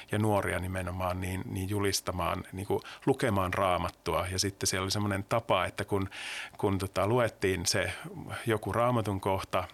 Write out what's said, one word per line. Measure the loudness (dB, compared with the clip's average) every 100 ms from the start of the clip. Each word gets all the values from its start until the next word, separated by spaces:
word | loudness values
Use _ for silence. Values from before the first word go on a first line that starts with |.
| -4
ja | 0
nuoria | 2 2 2 -2
nimenomaan | -2 -4 -4 -4 -2 -2
niin, | -4 -4 -4
niin | -4 -2
julistamaan, | 0 2 0 -2 -2 0 -2 -4
niinku | -6 -2 -2 -4 -2 2
lukemaan | 4 4 2 2
Raamattua. | 2 2 2 -2 -4 -2 0 0
Ja | 0
sitten | -2 0 -2
siellä | 0
oli | 0
semmoinen | 0 0 0 0
tapa, | 0 2 2
että | 2 -2
kun, | -2 0 -2 -6 -10 -10 -10 -2
kun | 0 2
tota, | 0 0 2
luettiin | 4 2 2 0 2 0
se | 0 0 -4 -10 -12 -10 -4 0
joku | 0 0
Raamatun | 2 2 2 0 0
kohta, | 0 -2 0 -2 -2